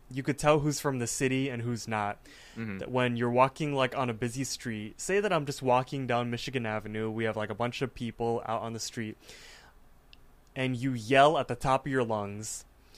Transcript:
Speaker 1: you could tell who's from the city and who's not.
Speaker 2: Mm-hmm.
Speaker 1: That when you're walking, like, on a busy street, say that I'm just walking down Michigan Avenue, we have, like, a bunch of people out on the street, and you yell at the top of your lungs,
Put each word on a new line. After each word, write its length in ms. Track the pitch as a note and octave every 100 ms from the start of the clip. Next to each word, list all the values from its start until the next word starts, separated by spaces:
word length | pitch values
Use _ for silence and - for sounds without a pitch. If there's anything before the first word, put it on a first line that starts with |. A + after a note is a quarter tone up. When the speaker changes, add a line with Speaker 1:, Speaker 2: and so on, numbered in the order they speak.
| -
Speaker 1:
you 120 | B2+
could 160 | C3+ C#3+
tell 220 | D3+ D3+
who's 200 | D3+ C#3
from 180 | D3 C3
the 80 | A#2
city 440 | - C3 C3 C3+
and 100 | A#2+
who's 260 | A#2+ A#2 -
not. 320 | G#2+ G#2 G#2 - - - A2
Speaker 2:
Mm-hmm. 220 | A2+ F#2+
Speaker 1:
That 120 | -
when 260 | B2 B2 A#2+
you're 120 | A#2+
walking, 440 | A#2+ C3+ - D3+
like, 200 | C#3 B2+
on 140 | B2+ B2+
a 60 |
busy 300 | G#2+ A#2+ B2+
street, 540 | C3 - A#2+ A2 G#2 -
say 220 | - G3
that 100 | G3+
I'm 140 | E3+
just 160 | C#3+ C3+
walking 460 | C3 B2 B2+ C#3 B2+
down 240 | A#2+ A#2+
Michigan 340 | A#2 - B2+
Avenue, 460 | A2+ G#2+ G#2 G#2+ A2
we 140 | A2
have, 120 | A2+ G#2+
like, 140 | G#2+
a 40 |
bunch 280 | G#2 A#2+ -
of 120 | B2+
people 480 | - A#2+ - A#2 A#2 -
out 160 | A2+
on 100 | A2+
the 80 | A2+
street, 380 | - - A2 - - - - - - - - - - - - - - -
and 200 | C3 B2
you 160 | C3+
yell 460 | B2 G#2+ C3+ D3 D#3+
at 100 | B2
the 60 | A#2+
top 300 | C#3 C3 D3
of 60 |
your 120 | C3+
lungs, 600 | A2+ A2 G2+ G#2 G#2+ - - - -